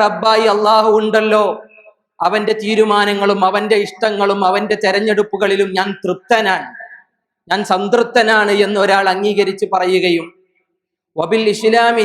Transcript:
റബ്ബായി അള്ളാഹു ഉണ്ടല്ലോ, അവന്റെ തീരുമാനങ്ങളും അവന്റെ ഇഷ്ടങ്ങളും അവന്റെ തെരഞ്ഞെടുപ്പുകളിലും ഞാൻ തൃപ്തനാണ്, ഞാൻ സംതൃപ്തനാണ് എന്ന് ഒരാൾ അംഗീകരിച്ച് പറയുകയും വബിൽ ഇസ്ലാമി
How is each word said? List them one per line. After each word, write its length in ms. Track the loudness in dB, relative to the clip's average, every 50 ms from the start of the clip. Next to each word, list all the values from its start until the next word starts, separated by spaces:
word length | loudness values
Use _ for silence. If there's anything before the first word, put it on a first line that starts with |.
| 2
റബ്ബായി 440 | 0 0 -2 0 0 2 2 2 2 2
അള്ളാഹു 360 | 2 2 2 2 4 4 4 2 2
ഉണ്ടല്ലോ, 460 | 2 0 0 0 2 2 2 0 0 0 -4 -6 -12 -18 _ -20 _ -20 _ _ _ _ _ -4
അവന്റെ 340 | -2 -2 -2 -2 -2 -2 -4 -4 -2
തീരുമാനങ്ങളും 760 | 0 2 2 2 2 2 2 0 0 0 0 0 0 0 2 0
അവന്റെ 320 | 0 0 -2 -2 0 0 0 0
ഇഷ്ടങ്ങളും 540 | -2 -4 -4 -4 -4 -2 0 0 0 0 0 0
അവന്റെ 300 | 0 0 0 -2 -4 -4 -2 -2
തെരഞ്ഞെടുപ്പുകളിലും 840 | -2 0 0 0 0 0 0 -2 -2 -4 -4 -2 0 0 0 -2 -2 -2 -4
ഞാൻ 120 | -4 -4 -6 -6
തൃപ്തനാണ്, 680 | -6 -6 -6 -6 -2 0 0 0 2 0 -2 -2 -4 -8 -14 -18 -20 -20 -20 -20 _ _ _ _ _ _ _ _ _ -6
ഞാൻ 120 | -4 -4 -2 -2
സംതൃപ്തനാണ് 840 | -2 -2 0 0 0 0 0 2 0 0 2 2 2 2 2 2 2 2 0
എന്ന് 140 | 0 0 0 0
ഒരാൾ 220 | 2 2 2 2 0 0
അംഗീകരിച്ച് 540 | 0 -2 -2 0 0 0 -2 -2 -4 -4 -4 -2
പറയുകയും 540 | -2 0 0 0 0 2 0 0 -2 -4 -8 -14 _ _ _ _ _ _ _ _ _ _ _ _ _ _ _ _
വബിൽ 300 | -8 -4 -2 -2 0 0 0
ഇസ്ലാമി 520 | 0 0 0 2 4 4 4 4 2 2